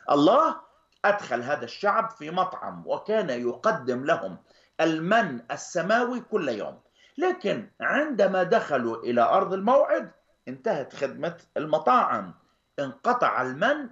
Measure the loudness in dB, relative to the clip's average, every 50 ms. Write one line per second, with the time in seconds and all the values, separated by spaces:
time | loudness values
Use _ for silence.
0 | -2 0 2 4 6 6 6 6 4 2 0 -4 -10 _ _ _ _ _ _ _
1 | 0 0 0 0 -2 -4 -4 -4 -2 -4 -4 -4 -6 -10 -8 -2 0 0 2 0
2 | 0 -2 -6 -10 -10 -6 -2 -2 -2 -2 -4 -10 -10 -10 -10 -10 -6 -4 -4 -4
3 | -2 -2 0 0 0 -2 -2 -2 -2 -4 -4 0 0 0 0 0 -2 -4 -4 -2
4 | 0 0 0 0 0 -8 -10 -12 _ _ _ _ _ _ _ 0 0 2 2 0
5 | 0 2 2 2 2 2 -4 -8 -8 -10 -10 -10 -10 -6 -4 -4 0 2 2 2
6 | 2 0 -4 -6 -6 -4 -4 -2 -2 -2 -4 -4 -6 -8 -10 -14 _ _ _ _
7 | _ _ -6 -2 -2 -2 -2 -2 -2 -2 -2 -4 -6 -12 _ -4 -2 0 2 0
8 | 0 0 2 2 2 2 4 2 2 2 2 2 2 2 0 0 0 0 -4 -4
9 | -4 0 2 4 4 4 4 2 2 0 -2 -2 2 4 4 4 4 4 2 -2
10 | -2 -6 -14 _ _ _ _ _ -16 -16 -12 -6 -2 -2 -2 -2 -4 -8 -8 -6
11 | -6 -6 -4 -4 -6 -6 -6 -8 -14 _ -6 -6 -4 0 0 0 2 4 4 4
12 | 4 2 0 -2 -4 -8 -12 _ _ _ _ _ _ _ -8 -8 -6 -6 -6 -4
13 | 0 0 2 2 2 2 2 0 -2 -2 -2 0 0 0 0 0 -4 -12